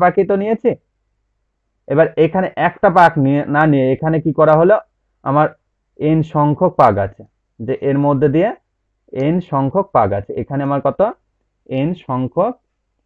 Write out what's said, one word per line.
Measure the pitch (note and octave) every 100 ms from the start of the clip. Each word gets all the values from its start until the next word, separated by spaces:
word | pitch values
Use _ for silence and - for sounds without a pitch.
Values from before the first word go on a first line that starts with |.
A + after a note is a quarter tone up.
পাকই | F3+ F3+ F#3+
তো | G3
নিয়েছি, | G#3 A3 A#3+ E3+ _ _ _ _ _ _ _ _ _ _ -
এবার | C#3 D#3+ D3+ D#3+
এখানে | F#3 F#3+ - E3+
একটা | - G3+ F3+
পাক | E3+ D#3 C3+
নিয়ে, | C#3+ C#3+ D3
না | D#3+
নিয়ে | C#3 C3
এখানে | C3 D#3+ D#3+ D#3
কি | D3
করা | D#3 D#3
হলো? | F3 G#3+ - _ _ _ C3+
আমার | C#3+ D#3 - _ _ _ - D3+
এন | D#3+ D#3
সংখ্যক | D3+ D3 C#3+ F3+ F3+
পাক | B2+ G2+ G2
আছে, | - G#2+ _ _ - A2
যে | G2 C#3
এর | C#3 C#3+
মধ্যে | C#3 C#3+ D3
দিয়ে | G#3 D#4+ _ _ _ _ _ - C#3
এন | F3+ F3
সংখ্যক | C#3 C3+ F#3 F#3+ C3
পাক | G#2 G2
আছে, | G2+ -
এখানে | A#2 C#3+ C#3
আমার | C#3 C#3
কত? | - G#3 - _ _ _ _ - C3
এন | D3 C#3+ -
সংখ্যক | B2+ B2+ - G#3+ B3+ _ _ _ _